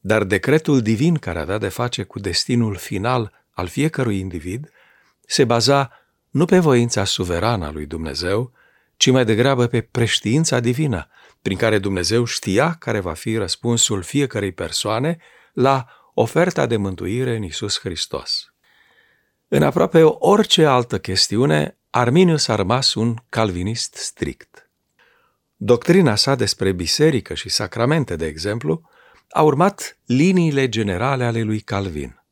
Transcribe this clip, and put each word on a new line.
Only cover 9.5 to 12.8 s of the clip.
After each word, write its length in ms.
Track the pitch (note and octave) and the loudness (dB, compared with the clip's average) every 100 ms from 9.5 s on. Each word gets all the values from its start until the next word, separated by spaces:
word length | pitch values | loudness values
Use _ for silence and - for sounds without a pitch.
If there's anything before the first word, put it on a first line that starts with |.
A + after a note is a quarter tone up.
| C3 A#2+ | 2 2
pe 140 | A#2+ | 0
preștiința 800 | - - A#2 - G#2 C3 D#3+ B2 | -2 -2 0 0 0 0 2 0
divină, 480 | A#2+ B2 D3+ F#2+ - _ - _ | 0 0 -2 -4 -8 _ -20 _
prin 140 | - F#2+ | -6 0
care 220 | A2+ G#2+ | 2 2
Dumnezeu 460 | G2+ F#2+ E2+ A2+ | 0 -2 0 0
știa 520 | A#2+ - - F#2+ D#3 | 0 -4 -2 0 0
care 220 | E3 | -2